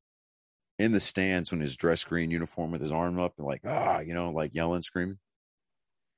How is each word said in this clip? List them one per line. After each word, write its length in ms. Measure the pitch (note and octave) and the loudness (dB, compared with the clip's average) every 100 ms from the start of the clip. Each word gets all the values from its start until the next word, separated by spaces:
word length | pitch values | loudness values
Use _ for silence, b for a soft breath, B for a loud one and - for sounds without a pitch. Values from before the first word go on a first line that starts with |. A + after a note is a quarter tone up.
| _ _ _ _ _ _ _ - | _ _ _ _ _ _ _ 0
in 140 | A2+ | 4
the 80 | G#2 | 4
stands 500 | - - F#2+ F#2 E2+ | 2 2 2 2 0
when 100 | E2 | -2
his 160 | C#2+ B1+ | -2 2
dress 260 | E2+ E2 | 2 2
green 260 | - E2+ E2 | 0 0 0
uniform 400 | E2 E2+ - E2 | -2 -2 -4 -4
with 100 | E2 | -4
his 120 | D2+ | -2
arm 260 | D#2+ F2 F2+ | 0 0 0
up 160 | F2 - | -2 -2
and, 100 | C#2+ | -6
like, 140 | C2 G#2+ | -4 -4
"Ah," 320 | - - D#2+ | 0 2 0
you 140 | D#2 | -2
know, 160 | E2+ F2 | -4 -2
like, 240 | D#2 D#2 | -2 -2
yelling, 280 | E2 E2 F2 | 0 0 0
screaming. 360 | - F2+ F2+ G2 _ _ _ _ _ _ _ _ _ | -2 -4 -4 -6 _ _ _ _ _ _ _ _ _